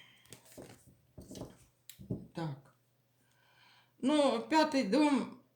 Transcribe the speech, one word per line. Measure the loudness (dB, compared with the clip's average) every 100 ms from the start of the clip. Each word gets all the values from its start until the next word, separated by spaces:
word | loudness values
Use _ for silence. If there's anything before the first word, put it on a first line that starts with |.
| -20 _ _ -20 -20 -20 -20 -20 -20 _ _ -20 -18 -16 -16 -20 _ _ -20 -18 -10 -10 -10
Так. | -10 -10 -10 -16 _ _ _ _ _ _ _ _ _ _ _ _ _
Ну, | 0 4 4 2 2
п'ятий | 2 4 2
дом | 2 2 4 2 -2 -10 _